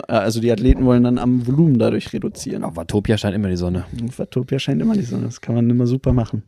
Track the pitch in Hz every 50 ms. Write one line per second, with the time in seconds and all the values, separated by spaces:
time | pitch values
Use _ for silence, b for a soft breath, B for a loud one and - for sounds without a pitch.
0 | - - 117 110 98 110 113 117 110 117 113 101 - 127 127 123 131 123 123 123
1 | 123 123 123 - 120 123 127 127 117 120 135 151 170 156 131 113 110 113 110 110
2 | - - - 104 - - - - - - - 104 104 - - 85 85 - - 104
3 | 101 - 110 104 - 101 95 107 104 95 90 87 90 90 90 87 - - - 120
4 | 117 120 - - - - - 131 127 - 139 135 - 139 139 - - 226 220 202
5 | 120 120 - 120 117 117 117 - - - 117 117 117 120 120 123 123 120 127 135
6 | - 131 123 123 110 - - 107 -